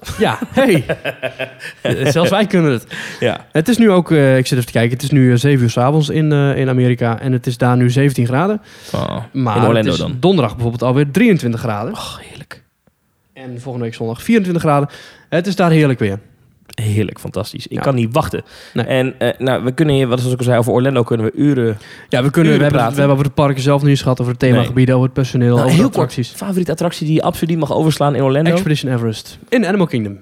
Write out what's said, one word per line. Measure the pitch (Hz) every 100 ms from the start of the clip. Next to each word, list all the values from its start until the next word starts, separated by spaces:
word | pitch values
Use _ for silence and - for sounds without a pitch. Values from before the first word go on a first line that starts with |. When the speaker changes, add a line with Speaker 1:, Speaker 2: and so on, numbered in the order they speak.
| - -
Speaker 1:
Ja, | 196 110 -
hey. | - 269 165
Speaker 2:
<laughs> | 117 151 139 - 123 - 131 - - -
Speaker 1:
Eh, | 120 95 151
zelfs | 151 170
wij | 190 202
kunnen | 185 156
het. | 117 - - - -
Speaker 2:
Ja. | 120 - -
Speaker 1:
Het | 151 165
is | 226
nu | 226
ook, | 185 160
eh, | 156 135 131
ik | 127
zit | 127
even | 117
te | -
kijken, | 117
het | 123
is | 139
nu, | 143 127
eh, | 120
zeven | 143 139
uur | 120
's | 123
avonds | 127 156 143
in, | 156 156
eh, | 147 139 139
in | 131
Amerika | 127 123 120 117 113
en | 135
het | 127 127
is | 120
daar | 123 123
nu | 123
zeventien | 127 143 131 120
graden. | 127 190 214 - - -
Speaker 2:
Oh, | - - - 113
Speaker 1:
Maar | 135 123 104
Speaker 2:
in |
Orlando | 110 117
Speaker 1:
het | 104
is | 85
Speaker 2:
dan? | 82 123
Speaker 1:
donderdag | 175 185 117
bijvoorbeeld | - 117 120
alweer | 120 131 143
drieëntwintig | 160 240 180 123 113
graden. | 113 104 127
Speaker 2:
Oh, | 220 - -
heerlijk. | - - - - _ _ _ _ _ _ _
Speaker 1:
En | - 131 123
volgende | 135 123 117
week |
zondag | - 113 117
vierentwintig | - 226 185 170
graden. | 156 143 143 - - - _
Het | 156 185
is | 185
daar | 175
heerlijk | 160 147 123
weer. | 104 98 - _ _ _ _ -
Speaker 2:
Heerlijk, | 110 104 98 -
fantastisch. | - - 104 - -
Ik | -
Speaker 1:
Ja. |
Speaker 2:
kan | 147
niet | 127 113
wachten. | 139 - - - - -
Speaker 1:
Nee. | - 110
Speaker 2:
En, | 131 131 -
eh, | 120 -
nou, | 127 120
we | 120
kunnen | 127 151
hier, | 135 131
wat, | 127
zoals | 127
ik | 127
al |
zei, | 123 120
over | 117
Orlando | 113 131 131
kunnen | 117 117 110
we |
uren, | - 147 131 113 107 - - -
Speaker 1:
Ja, | 127
we | 135
kunnen, | 170 160
Speaker 2:
uren | 143
Speaker 1:
we |
hebben, | 143
Speaker 2:
praten. | 143 117
Speaker 1:
we | 143
hebben | 143 139
over | 143
de |
parken | - 143 135
zelf | 135
nog | 139
niet | 143
eens | 139
gehad, | 139 127
over | 123
het | 120
themagebied, | 131 123 120 123 127
Speaker 2:
Nee. |
Speaker 1:
over | 127 131
het |
personeel, | 139 127 127 120 120
Speaker 2:
Nou, |
Speaker 1:
over | 127
Speaker 2:
heel | 160
Speaker 1:
de | 262 -
Speaker 2:
kort, | 143
Speaker 1:
attracties. | - 120 -
Speaker 2:
favoriete | 196 185 175
attractie | 160 170 - 156
die |
je | 156
absoluut | 180 175 165
niet | 165
mag | 147
overslaan | 107 160 143 147
in | 127
Orlando? | 135 139 165
Speaker 1:
Expedition | 170 185 147 131
Everest. | 123 117 107 - - -
In | 262 180
Animal | 202 170
Kingdom. | 123 104 98